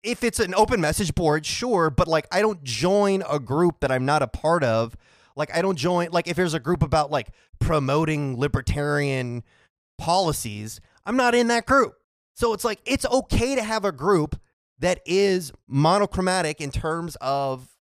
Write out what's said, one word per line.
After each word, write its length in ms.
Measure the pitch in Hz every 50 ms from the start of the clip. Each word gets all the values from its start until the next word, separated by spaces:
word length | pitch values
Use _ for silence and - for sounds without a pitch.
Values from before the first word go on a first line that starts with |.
if 200 | - 214 240 - -
it's 160 | 233 - -
an 140 | 220 180 185
open 260 | 190 220 202 247 214
message 340 | 160 151 151 - 208 160 143
board, 300 | - 175 151 147 156 151
sure, 460 | - - - 233 254 233 180 165 156
but, 180 | 131 - 185 160
like, 180 | 165 156 - -
I 80 | 175 185
don't 220 | 208 220 208 170 139
join 580 | 131 117 107 139 180 196 208 202 196 196 190 185 151
a 100 | 147 147
group 420 | 127 104 135 156 175 175 - _
that 100 | - 131
I'm 120 | 131 127 127
not 160 | 135 147 151
a 60 | 139 120
part 340 | - - - 151 170 175 143
of. 320 | 120 113 113 117 113 - - _ _ _ _ _ _ _
Like, 180 | 139 151 - -
I 60 | 165
don't 140 | 175 196 190
join, 340 | 139 120 180 180 175 175 170
like, 180 | 170 175 170 175
if 80 | 170
there's 180 | 156 185 170 151
a 60 | 165
group 220 | - - 175 -
about, 280 | 160 143 143 156 151 143
like, 180 | 147 139 110 - - _ _ _ - -
promoting 800 | - - 160 151 139 131 139 156 160 151 156 147 147 135 127 117
libertarian 1040 | 139 143 - - - - - 147 143 147 147 147 143 139 135 131 127 123 120 120 117 _ _ _ _ _ _ _ _ _ _ -
policies, 840 | - 160 175 190 190 160 143 - - 117 104 104 107 110 - - - _ _ _ _
I'm 120 | - 233
not 180 | 262 254 240 240
in 140 | 240 240 233
that 180 | 240 233 -
group. 280 | - 269 277 233 - - _ _ _ _ _ _ _ _
So 180 | - - 233 214
it's 100 | 202 -
like, 160 | 233 208 - _
it's 180 | - 269 277 -
okay 500 | 247 240 269 262 _ - - 233 262 277
to 80 | 254
have 220 | 214 214 220 220 190
a 80 | 202
group 480 | 160 127 139 190 202 170 151 156 - - - _ _ _ _ _ _ _
that 220 | 139 180 185 - _
is 480 | - 170 190 202 196 185 185 170 135 - _ _ _
monochromatic 920 | 131 139 147 156 185 208 202 190 - 185 185 185 185 185 170 156 151 -
in 100 | 160 139
terms 460 | - - - 160 160 170 170 165 147 -
of 480 | - 131 139 139 139 135 131 127 127 - _ _